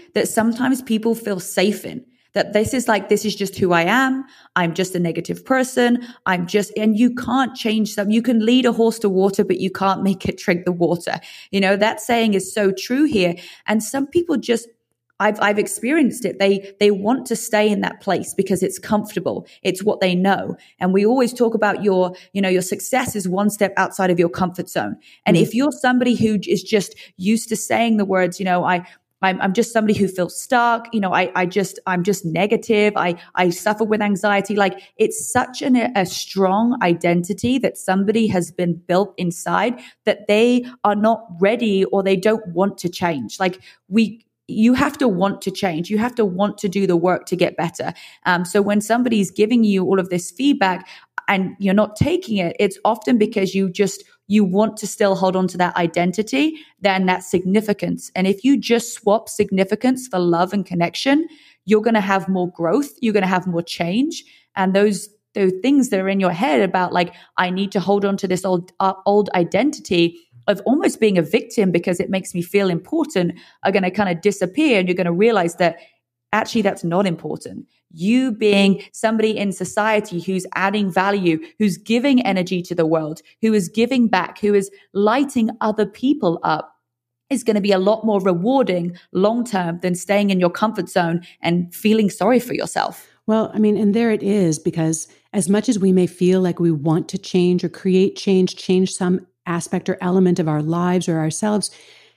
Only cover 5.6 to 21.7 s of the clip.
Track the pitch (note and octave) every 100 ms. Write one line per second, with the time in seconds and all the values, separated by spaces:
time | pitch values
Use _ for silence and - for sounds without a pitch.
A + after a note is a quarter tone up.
5.6 | B3+ B3 A#3+ A#3+ - - - F3+ F3 G#3
6.6 | G3+ A3 A3 G#3 B3 B3 - C4 B3+ -
7.6 | A3 A3 G#3 - G3+ A3+ A3+ A3+ A3 B3+
8.6 | B3 A3 A3+ A3+ G3+ F#3 F#3+ F#3+ F#3+ F3
9.6 | F#3 - G3 F3 G3 F#3 - - - F3
10.6 | F3+ F3 D#3+ F3 - - - - - G3
11.6 | F#3+ G3 G#3+ - - A#3 A3+ G3 - G#3+
12.6 | G3 F#3+ - B3+ D4+ G#3+ F3 F3 - -
13.6 | - G#3+ - C4+ C#4 F4 E4+ C4+ - A3+
14.6 | - _ _ _ _ - G#3 G#3 G3+ G#3
15.6 | - - A#3 E4 A3+ - G3 - G3 G3
16.6 | - - G#3 F#3+ G3 B3+ B3 A3+ - G#3+
17.6 | G#3+ G3 F#3+ - G3 F3 G3 - F#3+ F#3
18.6 | F#3 - - G#3 - F3 B2+ G2 - -
19.6 | F#3 F#3 G3 - F#3 F3+ F#3+ F3+ F#2+ -
20.6 | _ - F#3 F#3+ G#3 C4 A#3+ - A3+ A3
21.6 | G#3